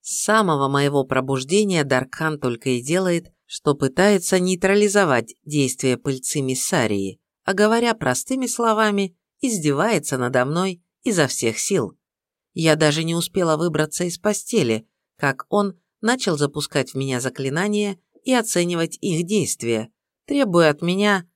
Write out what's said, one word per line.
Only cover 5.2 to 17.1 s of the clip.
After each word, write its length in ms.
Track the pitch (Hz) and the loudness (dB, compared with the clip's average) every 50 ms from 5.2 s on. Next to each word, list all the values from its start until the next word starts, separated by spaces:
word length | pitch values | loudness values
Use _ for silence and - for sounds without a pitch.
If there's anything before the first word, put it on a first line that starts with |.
| 113 - - _ _ | 0 -2 -14 _ _
действие 520 | 151 147 151 139 131 131 - 131 131 127 | -4 0 0 0 0 -2 -2 0 0 0
пыльцы 440 | 120 _ 139 135 131 - - - 151 | 0 _ -6 -6 -4 -6 -6 -4 -2
Миссарии, 800 | 135 131 131 127 - - - 165 123 110 104 101 98 95 95 _ _ _ _ _ _ | -2 -2 -4 -4 -4 -2 0 0 0 0 0 -2 -4 -6 -8 _ _ _ _ _ _
а 100 | - 196 | -4 0
говоря 400 | 190 208 214 226 233 233 240 226 | 2 2 4 4 2 2 0 -2
простыми 540 | 226 - 127 127 - - - 262 262 254 | 0 0 -2 -2 -2 -2 -4 -4 -4 -4
словами, 680 | 226 - - 233 226 220 214 220 214 202 202 196 190 _ _ _ _ _ _ | -6 -4 -2 0 0 2 2 2 0 0 0 -2 -4 _ _ _ _ _ _
издевается 760 | - 262 226 190 151 151 139 143 175 226 226 160 143 - 139 | -4 -2 -2 0 0 0 0 2 0 0 0 0 -2 -2 -4
надо 260 | 127 123 120 - 127 127 | -2 -2 0 2 0 0
мной 380 | 135 156 170 185 190 180 175 _ _ _ _ _ | 2 0 -2 -2 -2 -4 -8 _ _ _ _ _
изо 240 | 254 214 170 147 | -2 2 2 2
всех 320 | 131 - - - 117 110 - | 0 0 -2 -2 -2 -2 -2
сил. 360 | - - 196 175 117 98 - _ _ _ _ _ _ _ _ _ _ _ _ | -4 -2 0 0 -2 -2 -6 _ _ _ _ _ _ _ _ _ _ _ _
Я 220 | 180 165 160 151 | 0 2 2 4
даже 280 | 156 156 151 147 156 160 | 4 4 2 2 0 -2
не 100 | 165 165 | -2 -2
успела 420 | 170 170 - _ 190 180 165 156 | -2 -4 -2 _ 0 2 2 2
выбраться 500 | 151 170 175 156 151 156 156 - - 196 | 2 0 -2 0 0 -2 -2 -2 -4 -4
из 120 | 180 170 | -4 -6
постели, 680 | - - 214 208 - - - - 220 151 117 110 113 110 _ _ _ _ _ _ | -4 -4 -2 -2 -2 -6 -2 0 0 2 2 0 -2 -4 _ _ _ _ _ _
как 280 | _ - 139 135 143 - _ | _ -2 -2 -2 -2 -6 _
он 300 | - 208 202 196 190 _ _ _ _ _ | 0 0 0 0 -4 _ _ _ _ _
начал 340 | - 214 247 262 - 202 170 | -2 -2 0 0 0 -2 0
запускать 560 | 143 147 143 147 151 143 - - 147 131 - | 0 0 -2 -2 -6 -8 -2 -2 -2 -2 -2
в 60 | - | -4
меня 220 | 135 135 135 | -6 -4 -2